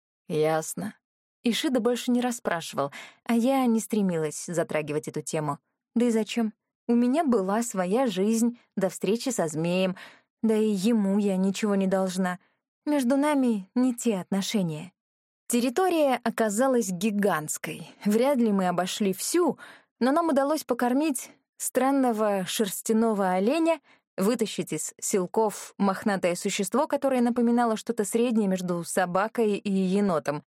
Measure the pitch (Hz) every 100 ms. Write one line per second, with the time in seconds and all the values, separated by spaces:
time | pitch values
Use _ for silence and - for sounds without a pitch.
0 | _ _ - 160 156 160 160 - 196 -
1 | _ _ _ _ 240 208 311 254 226 240
2 | - 247 247 240 - 175 160 - 143 -
3 | - - - 233 233 269 254 226 - 214
4 | 196 165 156 - - 170 160 156 151 147
5 | 156 - - 160 151 143 _ _ _ -
6 | 240 220 208 - 226 - _ _ - 240
7 | 247 277 330 226 190 208 240 190 180 214
8 | 269 180 202 226 233 240 _ - 185 -
9 | 185 233 269 233 165 147 170 180 190 185
10 | - - _ _ 220 220 220 202 196 233
11 | 196 196 202 190 190 190 214 196 190 190
12 | 190 180 185 180 _ _ _ _ - 294
13 | 240 277 294 294 247 220 185 - 254 240
14 | 240 196 170 196 190 220 175 151 185 _
15 | _ _ _ _ - 240 247 240 370 339
16 | 285 247 233 - 226 202 269 254 196 180
17 | 214 202 202 160 156 - - 160 160 -
18 | 208 214 254 285 233 196 185 175 180 -
19 | 202 185 - 330 339 - - - _ -
20 | 240 302 339 277 277 302 - 247 247 254
21 | 320 277 - - _ - - - 262 277
22 | 254 214 214 202 185 - 214 - - 220
23 | 226 208 190 180 202 320 330 320 _ _
24 | _ - 190 247 208 - 175 156 - -
25 | - 208 180 - 220 - - - 196 190
26 | 220 190 185 175 202 190 190 233 311 285
27 | 277 254 240 240 233 233 240 214 - 233
28 | 208 226 240 226 202 190 180 175 170 -
29 | 180 180 214 - 220 202 208 190 185 196
30 | 202 160 143 147 -